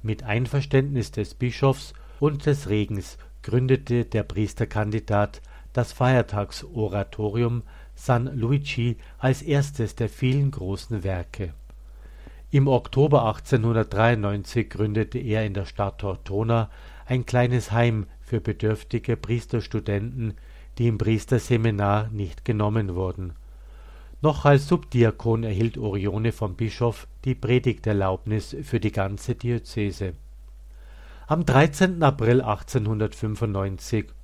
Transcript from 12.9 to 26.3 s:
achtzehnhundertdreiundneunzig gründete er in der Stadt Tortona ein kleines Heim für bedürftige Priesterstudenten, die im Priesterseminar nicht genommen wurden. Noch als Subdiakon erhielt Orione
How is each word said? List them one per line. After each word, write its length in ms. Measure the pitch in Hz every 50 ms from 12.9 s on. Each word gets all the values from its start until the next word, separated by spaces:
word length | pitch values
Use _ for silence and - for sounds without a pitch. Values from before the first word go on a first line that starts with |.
| - 131 143 151 143 131 117
achtzehnhundertdreiundneunzig 1400 | 110 110 - - - 135 117 110 117 113 113 107 - 98 101 110 117 120 110 104 101 101 104 101 - - 123 107 -
gründete 480 | - 87 107 107 104 110 107 - - -
er 260 | 135 113 107 110 110
in 80 | 104
der 140 | 95 101 95
Stadt 320 | - - - 101 98 - -
Tortona 720 | 104 98 92 - - - 98 101 113 113 117 117 110 - - - - - - - -
ein 220 | - 127 127 120
kleines 440 | - - 123 123 123 127 123 107 -
Heim 360 | 101 117 120 120 110 107 101 - - -
für 180 | - - 120 110
bedürftige 760 | - - 104 - - 107 107 - - - - 117 - - 117 -
Priesterstudenten, 1120 | - - 117 120 - - - 117 - - - 110 - - 101 98 101 120 131 127 113 110 101 - - - - - - - - -
die 100 | 117 117
im 80 | 113
Priesterseminar 1120 | 101 104 104 113 104 - - 135 117 - - 123 113 113 117 107 101 104 101 101 104 107 110
nicht 380 | 107 104 101 95 - - -
genommen 480 | - 117 104 107 107 107 113 104 92 87
wurden. 400 | 87 92 90 87 92 92 87 - - - - - - - - - - - - - - - - - -
Noch 220 | - 156 147 - -
als 240 | 143 143 139 143 -
Subdiakon 760 | 180 151 - - - 120 117 110 107 - - 117 113 113 117
erhielt 340 | 110 101 95 113 117 117 -
Orione 540 | 110 107 95 101 95 101 92 107 110 117